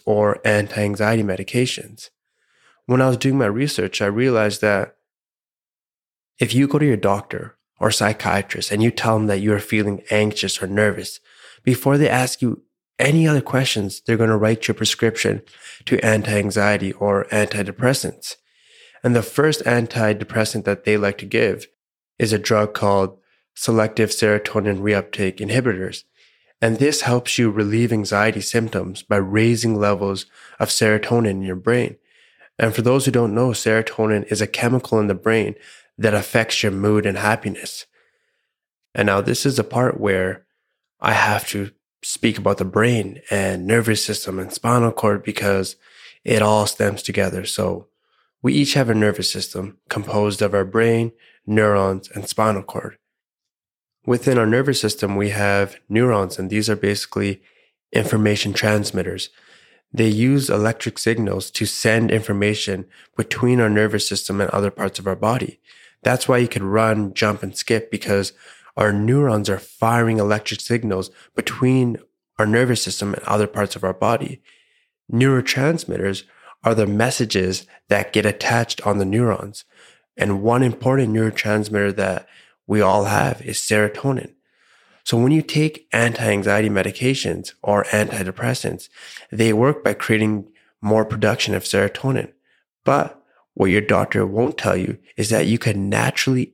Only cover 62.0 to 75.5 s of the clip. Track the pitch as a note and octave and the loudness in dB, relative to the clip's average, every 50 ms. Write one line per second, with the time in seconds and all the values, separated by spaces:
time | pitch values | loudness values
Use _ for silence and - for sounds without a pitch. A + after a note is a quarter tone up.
62 | A2+ A2 - A2 A2 - G#2 G2 G2+ G#2 G#2+ G#2 - - G2 F#2 F#2+ _ _ - | 2 2 0 0 0 -2 -2 0 0 0 0 -2 -4 -6 -6 -6 -8 _ _ -20
63 | - _ - - G#2+ - - - A#2+ B2 B2+ B2 A#2 G#2+ G#2 G#2 A2 G#2+ G2+ G2+ | -20 _ -6 -6 -4 -4 -2 0 2 4 4 4 4 4 4 4 2 2 0 -2
64 | - - G2+ F#2+ - - - G2 G2+ - - G2+ G2+ G2+ - - G#2+ F#2+ - - | -2 -2 -4 -4 -4 -4 -2 -2 -2 -2 0 0 -2 -2 -2 -4 -6 -6 -6 -6
65 | F#2 G2 F#2+ F#2 G#2+ G#2+ A#2+ B2+ A2+ - - _ _ _ - - - - _ _ | -6 -4 -4 -2 0 0 0 0 -2 -6 -10 _ _ _ -20 -20 -20 -20 _ _
66 | - B2 B2 B2 - - C3 B2 B2 A#2 - A2+ G2 F#2+ G2+ A2 A2+ A2 A2 G#2+ | 0 0 0 0 2 2 2 2 2 0 -2 -4 -4 0 0 2 2 2 2 0
67 | G#2 G2 F#2+ - A2 G#2+ G#2 G2 - F#2+ - - - - A#2 G#2+ A2 - - G2+ | -2 -4 -2 0 0 0 0 -2 -6 -10 -8 -8 -2 0 0 -2 -2 -4 -8 -8
68 | - - G#2 G2 F#2+ - - _ - - - - _ - - - - G#2+ G2+ G2+ | -2 0 0 0 0 -2 -8 _ -20 -20 -20 -20 _ -12 -2 0 2 2 2 2
69 | G#2 A2+ C3 C#3+ D3 C3+ A2 G#2+ G2+ G#2 G2 F#2+ - - - - A2+ A2+ A#2 A#2 | 2 2 2 4 4 2 2 0 0 -2 -4 -4 -6 -12 -6 -2 0 0 2 2
70 | A#2 A2+ A2+ A2 G2+ G#2 G#2+ G#2+ - - G#2+ - - - A#2+ A#2 A2+ G#2 F#2+ F#2+ | 2 2 2 2 2 0 0 -2 -2 -6 -10 -8 -4 -2 -2 -2 -2 -2 -4 -4
71 | F#2+ - _ - - _ - - - - - - C3 B2+ C3 C3 B2+ A#2+ A2+ - | -6 -8 _ -20 -20 _ -8 -6 -6 -6 -4 0 2 2 4 4 2 0 -2 -4
72 | - _ _ _ _ _ _ - G#2+ G#2 A2 A#2 C3 B2 A#2+ A2+ - F#2 - - | -10 _ _ _ _ _ _ -2 0 2 4 4 4 2 2 0 -2 -4 -6 -6
73 | G2+ G2+ G2 - - - G#2+ G#2+ G#2+ G2+ - A2 G#2 F#2+ - G2 G2 F#2 F#2 - | -4 -4 -4 -6 -4 -2 0 0 0 0 -2 -4 -4 -4 -4 -4 -4 -4 -2 0
74 | - A2 A#2 A2+ - - - - _ _ _ _ _ _ _ _ _ _ _ _ | 0 0 0 0 -2 -6 -12 -14 _ _ _ _ _ _ _ _ _ _ _ _
75 | _ - A2+ A#2 B2+ C3+ C3+ B2+ B2+ - | _ -4 0 2 4 4 4 2 0 0